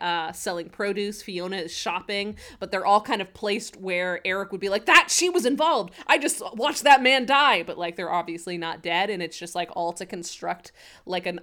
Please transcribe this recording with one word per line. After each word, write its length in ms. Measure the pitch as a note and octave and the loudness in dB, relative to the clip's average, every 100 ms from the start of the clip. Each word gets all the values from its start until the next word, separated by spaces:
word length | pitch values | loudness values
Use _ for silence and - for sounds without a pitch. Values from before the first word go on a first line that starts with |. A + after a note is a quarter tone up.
uh, 320 | F3 E3+ D#3+ | -2 -2 -4
selling 340 | E3 - F3 E3+ | -6 -6 -6 -6
produce. 500 | - G3+ G3 G3+ G#3 | -6 -4 -2 -4 -6
Fiona 380 | - F3+ F3+ F#3+ | -10 -8 -6 -6
is 120 | E3+ - | -6 -6
shopping, 580 | A3 E3+ - G3+ G3+ G#3+ - - | -6 -6 -4 -4 -4 -8 -16 -12
but 120 | G3 | -6
they're 160 | F#3+ F#3+ | -2 4
all 160 | G#3 | 4
kind 180 | G#3 D4+ | 4 -2
of 140 | F#4+ | -4
placed 420 | - G#3 G#3 - - | -6 -4 -2 -4 -10
where 420 | F#3+ F3+ F3+ F3 F#3+ | -4 -2 -2 -4 -2
Eric 240 | F#3+ G3 | -4 -4
would 120 | G3 | -4
be 80 | G3 | -2
like, 160 | G3+ A3+ | 0 6
"That, 220 | E4+ - | 6 6
she 180 | - F4+ | 2 2
was 160 | F4 | 2
involved. 480 | B3 C#4 D#4 C#4+ F3+ - - | 2 2 2 2 -2 -6 0
I 100 | D4+ | 2
just 240 | C#4 - F3+ A3 | 2 -4 -8 -4
watched 280 | C#4+ D#4 | -4 2
that 180 | C#4 C4+ | 8 8
man 240 | B3+ C4+ A#3 | 8 4 4
die." 360 | C#4 C#4+ G3+ | 4 6 4
But, 120 | E3 E3 | 0 -6
like, 200 | E3+ F3 | -6 -6
they're 140 | E3+ | -2
obviously 460 | F3 E3+ E3+ F3+ F3 | -2 -2 -8 -8 -6
not 260 | E3 E3 | -6 -6
dead, 280 | E3+ E3+ G3+ | -2 0 0
and 120 | F#3+ | -2
it's 160 | E3+ - | -6 -8
just, 160 | E3+ | -8
like, 140 | F3+ E3+ - | -6 -4 -4
all 160 | E3+ | -4
to 140 | E3+ F#3 | -6 -10
construct, 640 | F#3+ E3+ - E3+ F3 - - - - | -10 -12 -8 -8 -8 -12 -20 -20 -18
like, 220 | - F3+ F3+ | -6 -4 -4
an 120 | F3 | -4